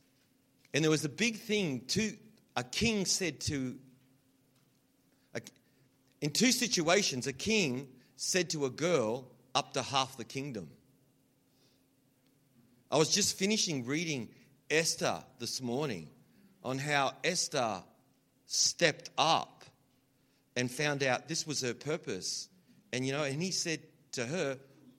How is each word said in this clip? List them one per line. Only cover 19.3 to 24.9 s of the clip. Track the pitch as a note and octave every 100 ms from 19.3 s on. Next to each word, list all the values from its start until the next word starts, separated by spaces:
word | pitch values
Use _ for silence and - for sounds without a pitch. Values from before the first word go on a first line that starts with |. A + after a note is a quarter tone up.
| C#3+ - - - - _ _ _ _ _ _ _ B2
and | B2
found | B2+ D3 C#3
out | C3+ B2 -
this | D#3+ D#3
was | C3
her | B2+
purpose. | A2+ C#3+ D#3+ C#3+ F#2+ - - - _ _ - -
And, | B2 C3
you |
know, | C#3
and | C#3+ C#3
he | F#3
said | - F3 D3+ - _ _
to | - A#2+
her | F3+ C#3 C3 - - -